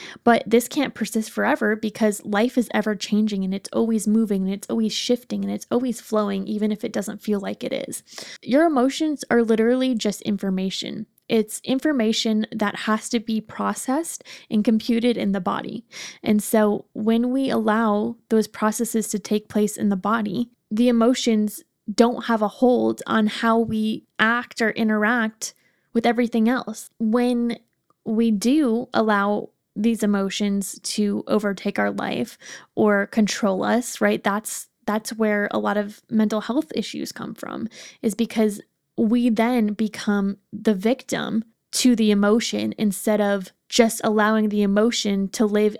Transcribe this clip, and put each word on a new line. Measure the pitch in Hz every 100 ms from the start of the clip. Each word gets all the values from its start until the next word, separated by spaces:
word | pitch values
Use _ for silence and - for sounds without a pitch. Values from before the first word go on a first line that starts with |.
| - -
but | - 233 -
this | 226 240
can't | - 254
persist | - 214 220 214
forever | - 208 294 214
because | 214 214 - 214 202
life | - 202 247 254
is | 220
ever | 220 214
changing | 208 - 208 214 202
and | 190
it's | 196 -
always | - 226 220 208
moving | 220 214 196
and | 190
it's | 202 -
always | 233 220
shifting | - - 240 - 208
and | 196
it's | 208 -
always | 240 254 226
flowing, | - 214 208 196 196
even | 214 214
if | 208
it | 233
doesn't | 214 202 208
feel | - 202
like | 196 208
it | - - -
is. | - - - - -
Your | - 262
emotions | 339 269 262 - 311 285 -
are | 240
literally | 226 220 226 254 262 233
just | 208 196
information. | - 202 196 190 190 - - - 220 _ -
It's | 226 214 -
information | - 262 311 277 220 220 226 214 220
that | 220 202 -
has | - 214 -
to | 240
be | 226 220
processed | 214 - 202 208 - 269 339 - - - -
and | 214
computed | 214 220 - 233 240 226
in | 208
the | 196
body. | 185 202 - 226 - - - -
And | - 214
so | - 226 214 208 -
when | - 214 226 247
we | 262 269
allow | 233 220 214 226 208 226 233 _
those | 220 214
processes | - 214 214 226 226 208
to | 208
take | - 208 -
place | 214 208 -
in | 208
the | 196
body, | 202 226 208 190 240 _ _
the | 214 247
emotions | 233 226 254 - 220 214 - _ _ -
don't | 202 240 247 226
have | 226
a | 208
hold | - 254 240 226 220
on | - 226 214
how | - 233 226
we | 226 220 220 214 - -
act | 220 240 240 -
or | 226
interact | - 220 214 214 240 220 - - - _ _ _
with | 233 233
everything | 233 233 233 220
else. | 254 - 214 - _
When | 220 240 247 240 240 - _ _ _ _
we | - 220 233
do | 208 233 302 262 226 254
allow | 220 220 202 202 208 - _ _ -
these | 220 226
emotions | 208 202 196 - 208 196 190 -
to | - - 208 202 -
overtake | 214 208 190 202 208
our | 208
life | 202 208 - 240 - - - -
or | - 214 202 202
control | - 208 - 202 190
us, | 208 220 247 -
right? | 208 214
That's, | 208 202 - - - _ -
that's | 214 214
where | 220 220 208 208
a | 220
lot | 208 202
of | 208 - _
mental | 220 214 214
health | - 247 -
issues | - 196 - -
come | - -
from, | - - 65 226 - - -
is | 226 208
because | 226 226 214 208 - _ _ -
we | 226 240 240
then | 214 226 254 208
become | 208 220 - - 202 196 196 _
the | 208 220
victim | 196 220 269 - - - 220 - _ _
to | - 254
the | 233 220
emotion | 202 202 214 - 208 214 208
instead | 214 185 - 208
of | 202 202 185 _ _
just | - 226 -
allowing | 220 214 214 220 214
the | 208
emotion | 202 202 226 - 208 196 196
to | - 214
live | 208 214 214